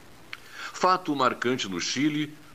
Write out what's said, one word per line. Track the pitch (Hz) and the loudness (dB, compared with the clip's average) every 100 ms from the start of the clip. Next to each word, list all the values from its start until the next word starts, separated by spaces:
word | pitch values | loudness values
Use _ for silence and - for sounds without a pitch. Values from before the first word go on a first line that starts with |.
| - - - - - - - | -20 -20 -16 -16 -16 -12 -12
Fato | - 185 185 180 | 0 4 4 0
marcante | 139 127 113 120 127 104 | 2 2 2 0 0 -2
no | 90 | -2
Chile | - 123 151 147 151 - - | -2 0 0 0 -4 -8 -20